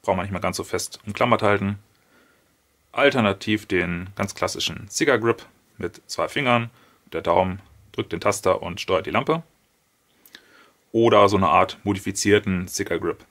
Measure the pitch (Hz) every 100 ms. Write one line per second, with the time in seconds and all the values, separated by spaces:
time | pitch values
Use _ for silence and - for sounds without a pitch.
0 | - 92 95 92 92 92 90 92 - -
1 | - - 123 113 107 101 98 101 _ _
2 | _ _ _ _ _ _ _ _ _ -
3 | 143 135 104 95 - 107 - 92 87 87
4 | 95 - 104 - 95 - - - 107 -
5 | 147 120 113 113 - _ _ - 90 -
6 | _ - 82 - 135 120 117 _ _ _
7 | _ 82 87 87 92 95 - _ _ -
8 | - 87 104 98 92 - 87 90 - 92
9 | - 110 147 160 - _ _ _ _ _
10 | _ _ _ - _ _ _ _ _ 113
11 | 117 107 101 98 92 87 92 - 101 101
12 | - 95 104 104 101 92 92 - 98 85
13 | 85 - -